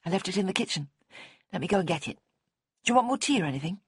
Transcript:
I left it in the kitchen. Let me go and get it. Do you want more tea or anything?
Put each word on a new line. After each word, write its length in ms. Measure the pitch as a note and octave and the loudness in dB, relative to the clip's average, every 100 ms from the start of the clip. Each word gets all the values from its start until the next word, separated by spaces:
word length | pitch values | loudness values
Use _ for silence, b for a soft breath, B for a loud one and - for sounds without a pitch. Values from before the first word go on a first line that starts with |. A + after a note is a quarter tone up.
I 40 | - | -2
left 200 | F#3+ - | -2 0
it 80 | F#3 | -2
in 80 | |
the 80 | F#3+ | 0
kitchen. 360 | G3 A#3 - C#3+ _ _ B B B B | 0 -2 -4 -6 _ _ B B B B
Let 100 | F#3 | -6
me 60 | E3+ | 2
go 120 | G3+ | 2
and 80 | E3 | 2
get 200 | D#3+ - | -2 -4
it. 100 | - _ _ _ _ _ _ | -12 _ _ _ _ _ _
Do 80 | - | 2
you 40 | |
want 120 | A#3+ A#3+ | 4 4
more 100 | C#4 | 0
tea 240 | - C4+ | 2 2
or 40 | |
anything? 340 | D#3+ C3+ D#3 G3 | 2 -2 -4 -8